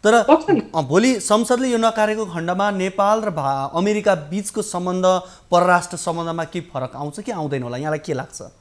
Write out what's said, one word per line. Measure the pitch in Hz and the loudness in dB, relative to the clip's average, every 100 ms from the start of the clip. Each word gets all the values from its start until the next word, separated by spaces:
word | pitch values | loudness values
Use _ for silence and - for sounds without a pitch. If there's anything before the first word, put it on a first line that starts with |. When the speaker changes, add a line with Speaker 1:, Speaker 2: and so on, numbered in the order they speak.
Speaker 1:
तर | 208 233 | 6 4
Speaker 2:
सक्छ | 214 320 320 | 6 4 4
नि। | 302 - 160 | 0 0 -4
Speaker 1:
अ, | |
भोलि | 135 165 240 240 | 2 4 4 2
संसदले | - 214 233 247 262 | 2 0 2 0 2
यो | 233 | 2
नकारेको | 226 220 214 214 208 | 0 2 -2 -2 -6
खण्डमा | 170 165 185 202 | -6 -4 0 0
नेपाल | 196 190 190 202 220 | 0 -4 0 2 2
र | 214 | 0
भा-, | 156 139 135 139 | -4 -2 -2 -2
अमेरिका | 165 196 214 208 185 | -2 0 2 2 0
बीचको | 147 185 208 220 | -2 -8 -6 -6
सम्बन्ध, | 208 180 180 180 185 185 180 - _ | -6 -4 -4 0 2 2 -2 -20 _
परराष्ट्र | 175 180 175 170 175 | 2 4 2 0 -8
सम्बन्धमा | - 165 165 165 | -6 -4 -4 -6
के | 160 175 | -6 -8
फरक | 165 139 127 127 | -8 -8 -8 -8
आउँछ | 147 147 | -10 -10
कि | 208 | -10
आउँदैन | 196 151 135 | -6 -4 -4
होला, | 123 123 | -6 -6
यहाँलाई | 151 151 | -4 -4
के | 151 | -4
लाग्छ? | 135 - - 92 _ | -6 -6 -14 -18 _